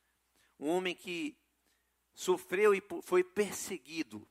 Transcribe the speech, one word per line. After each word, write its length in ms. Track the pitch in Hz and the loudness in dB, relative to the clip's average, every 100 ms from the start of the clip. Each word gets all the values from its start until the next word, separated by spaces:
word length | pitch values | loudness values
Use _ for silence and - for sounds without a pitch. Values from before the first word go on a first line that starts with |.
| _ _ _ _ _ _ | _ _ _ _ _ _
Um 80 | 143 | -2
homem 260 | 180 185 | -2 -2
que 440 | 165 185 175 147 - _ _ _ _ _ _ _ | -6 -8 -6 -6 -10 _ _ _ _ _ _ _
sofreu 600 | - - 180 - 190 214 196 | -6 0 0 0 2 4 4
e 60 | |
po-, 200 | - 170 | 0 -10
foi 220 | - 180 | 2 2
perseguido. 1040 | 185 - 202 - - 185 - 165 135 104 - | 2 0 -2 -4 -8 -10 -10 -8 -8 -10 -16